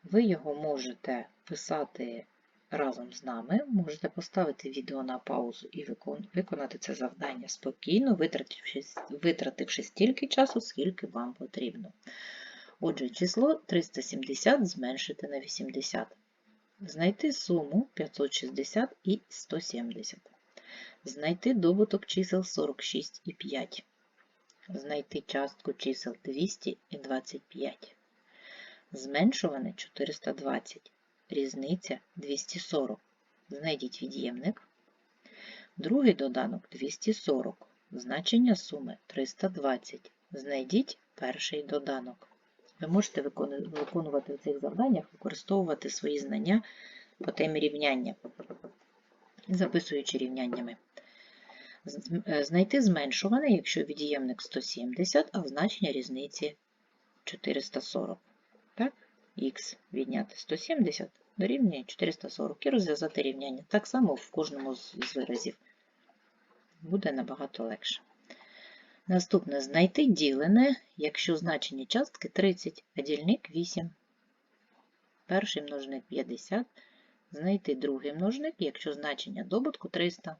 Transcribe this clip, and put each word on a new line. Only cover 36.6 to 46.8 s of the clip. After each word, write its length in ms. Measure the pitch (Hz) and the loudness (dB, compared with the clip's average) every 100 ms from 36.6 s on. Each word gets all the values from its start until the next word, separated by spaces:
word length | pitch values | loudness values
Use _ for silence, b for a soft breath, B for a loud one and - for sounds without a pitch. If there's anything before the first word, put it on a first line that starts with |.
| - | -10
двісті 400 | 131 139 - - | -8 -6 -2 -2
сорок. 560 | 220 - 135 110 - - _ _ | 0 2 0 0 -8 -20 _ _
Значення 640 | 123 123 139 180 233 247 190 | -12 -4 -2 4 6 8 6
суми — 400 | - 147 127 - - | 2 -8 -10 -12 -10
триста 420 | - 131 - 190 | -4 -4 -2 -2
двадцять. 600 | 175 139 123 - - - _ _ | 0 0 0 -4 -18 -20 _ _
Знайдіть 680 | 139 135 139 131 208 269 - _ | -12 -4 -4 2 2 2 -8 _
перший 480 | - 127 127 - 151 | -6 -6 -4 -4 -4
доданок. 640 | 139 147 139 131 123 120 - _ _ _ _ _ | -2 -2 -2 -4 -6 -16 -20 _ _ _ _ _
Ви 80 | 160 | 2
можете 340 | 185 208 - | 4 4 -2
викону-, 460 | 139 143 143 139 151 | -4 -4 -4 -4 -6
виконувати 680 | 151 147 170 156 143 - | -6 -2 -2 0 -2 -2
в 40 | 143 | -6
цих 220 | 151 139 | -4 -2
завданнях, 520 | 143 170 262 185 - | -2 2 4 4 2
використовувати 800 | - - - - 196 175 147 - | -8 -6 -6 0 2 2 0 -4
свої 280 | - 147 147 | -4 -2 -2
знання 440 | 139 143 165 220 B B | -2 -2 4 4 B B